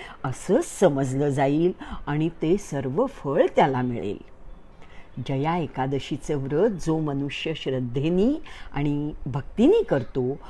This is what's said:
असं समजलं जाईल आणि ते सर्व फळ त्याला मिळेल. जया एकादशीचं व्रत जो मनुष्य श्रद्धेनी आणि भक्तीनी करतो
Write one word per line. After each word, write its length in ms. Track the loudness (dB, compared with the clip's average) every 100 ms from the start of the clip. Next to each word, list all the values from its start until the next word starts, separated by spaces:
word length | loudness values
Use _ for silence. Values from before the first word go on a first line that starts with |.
| -14 -8
असं 360 | -6 -4 0 2
समजलं 640 | 2 4 4 4 0 2 2
जाईल 440 | 2 2 4 2 0 -8 -8 -4
आणि 220 | 0 0
ते 280 | 0 0 0
सर्व 500 | 0 -4 -2 0 0
फळ 400 | -2 0 2 4 6
त्याला 260 | 4 4
मिळेल. 540 | 0 -2 -4 -8 -12 -18 -16 -16 -18 -20 -18 -16 -14 -10 -4
जया 280 | -2 0 0
एकादशीचं 800 | -2 -2 -2 -2 -2 -6 -2 -2
व्रत 340 | 0 2 2
जो 280 | 2 -2 0
मनुष्य 560 | 0 -2 -4 -4 -6
श्रद्धेनी 840 | -4 -4 -2 -2 0 2 4 4 2 -4 -12 -8
आणि 400 | -2 0 0 -4 -6 -6
भक्तीनी 560 | -6 -4 4 6 6
करतो 520 | 4 0 0 -2 -2 -4 -10